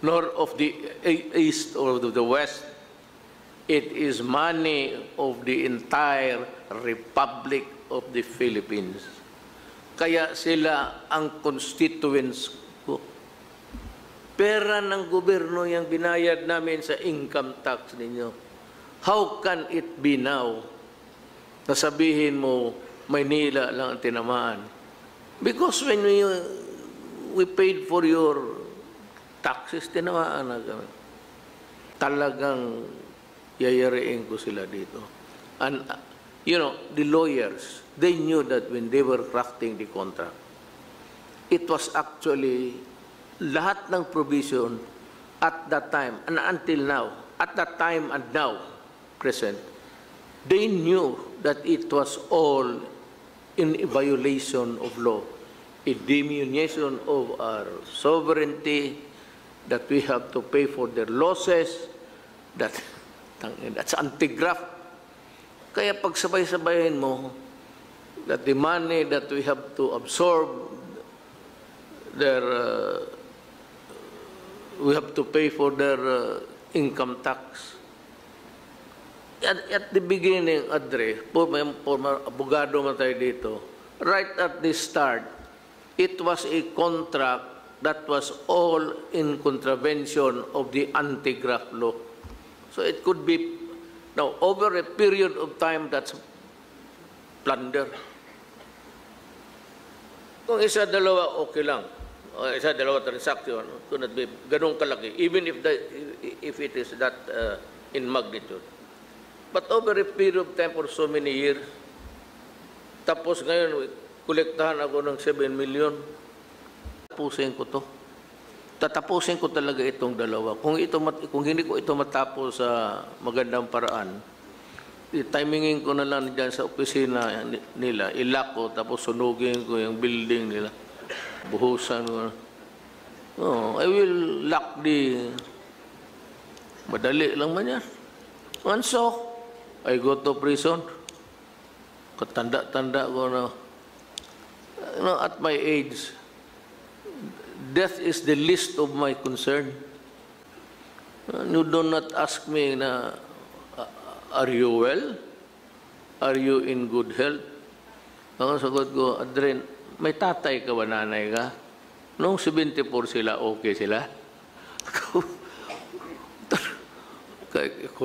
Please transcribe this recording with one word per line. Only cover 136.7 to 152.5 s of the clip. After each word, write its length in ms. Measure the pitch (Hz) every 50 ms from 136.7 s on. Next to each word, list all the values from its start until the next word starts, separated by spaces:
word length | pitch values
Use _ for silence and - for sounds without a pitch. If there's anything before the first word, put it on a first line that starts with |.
| - - - -
Madali 400 | - 110 110 127 143 156 156 143 - 143
lang 160 | 147 160 170
man 240 | 190 220 247 262 240
yan. 40 | - - - - - - - - - - - - - - - - -
And 160 | 190 208 226 233
so, 400 | - 254 233 233 233 233 233 - - - - - - - - - - - - -
I 80 | 127 127
go 240 | 120 127 139 139 139
to 160 | 135 143 135
prison. 480 | 139 139 147 143 139 - 160 165 165 165 - - - - - - - - - - - - - - - - - - - - - - - - - - -
Katanda-tanda 880 | 113 - - 123 117 120 123 131 - - - 135 131 131 127 139 131
ko 220 | 123 127 127 131 127
na... 160 | 127 127 123 117 - - - - - - - - - - - - - - - - - - - - - - - - - - - - - -
You 40 | -
know, 120 | 185 180 - -
at 160 | - - -
my 160 | 147 160 147
age, 560 | 143 147 156 151 147 135 - - - - - - - - - - - - - - - - - - - - - - - - 415 330 269 214 - - - - - - - 135 131
death 300 | 135 170 190 180 185 -
is 240 | - 170 165 - -
the 100 | 160 151
least 400 | 143 151 165 180 - - - - -
of 100 | 151 139
my 220 | 135 143 143 139 131
concern. 560 | - - 131 131 - - 139 143 147 139 131 131 - - - - - - - - - - - - - - - - - - - - - - - - - - - - - - -
And 240 | - - - - 170
you 80 | 165 160
do 240 | 156 156 165 160
not 240 | 160 160 156 160 165 -
ask 300 | - 156 - - - - 156